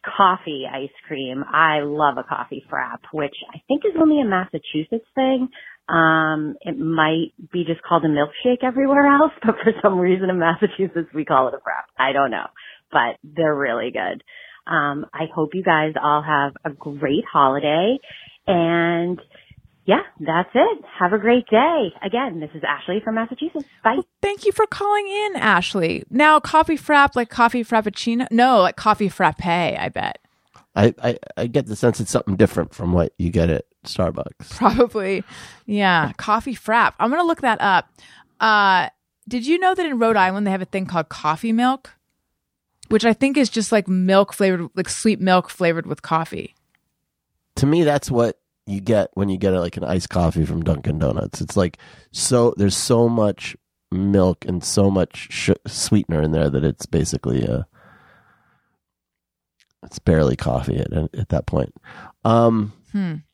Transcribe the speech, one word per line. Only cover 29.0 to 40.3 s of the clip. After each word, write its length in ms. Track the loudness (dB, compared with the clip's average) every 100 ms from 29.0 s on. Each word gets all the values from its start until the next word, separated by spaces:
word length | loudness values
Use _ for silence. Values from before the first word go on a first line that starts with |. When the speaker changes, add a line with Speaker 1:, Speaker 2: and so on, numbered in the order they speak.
| 0
Speaker 2:
frappe, 360 | 0 0 0
I 440 | -2 0 0 -4 -6
bet. 300 | -6 -6 -8 _ _ _ _ _ 2
Speaker 3:
I, 180 | 2 2
I, 160 | -4 -4 -10 -8
I 100 | -4
get 180 | -4 -4
the 80 |
sense 240 | 0 0 0
it's 140 | -2
something 240 | -4 -2 2
different 360 | 2 2 -6
from 200 | -6 0
what 200 | 0 0 _
you 120 | -2
get 200 | 0 2
at 140 | 0 -4 _
Starbucks. 640 | -12 -4 -4 -4 -12 -14 -20 0
Speaker 2:
Probably. 680 | 0 2 0 0 -4 -6 -8 -18 -20 -20 -6
Yeah. 460 | 0 2 2 0 -6
Coffee 380 | -2 -2 -2
frap. 380 | -10 -2 2 2 0
I'm 100 | -2
gonna 140 | 0
look 160 | 0 0
that 200 | -2 0
up. 280 | 2 2 0 _ -20 -20 _ _
Uh, 520 | 2 4 4 2 0 _ _ _ -8
did 180 | -6 -2
you 120 | 0
know 160 | 2
that 100 | 0
in 140 | -2 0
Rhode 180 | 2 2
Island 300 | 2